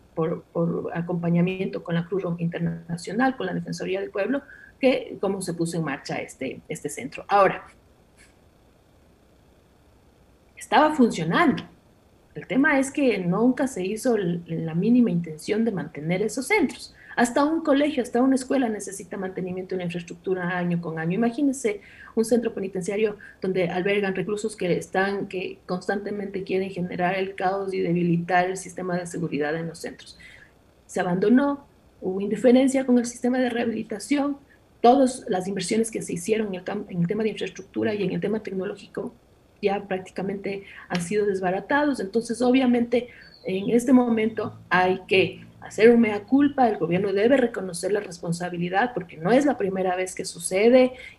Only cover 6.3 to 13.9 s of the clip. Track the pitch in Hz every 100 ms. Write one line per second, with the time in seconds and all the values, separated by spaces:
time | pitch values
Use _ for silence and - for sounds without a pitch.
6.3 | - 131 - - - 147 - - - -
7.3 | 202 190 - - - _ _ _ _ -
8.3 | _ _ _ _ _ _ _ _ _ _
9.3 | _ _ _ _ _ _ _ _ _ _
10.3 | _ _ - - 226 302 311 226 185 160
11.3 | 247 330 170 - - _ _ _ _ _
12.3 | - - 214 311 277 269 - 262 202 175
13.3 | 190 247 247 262 190 185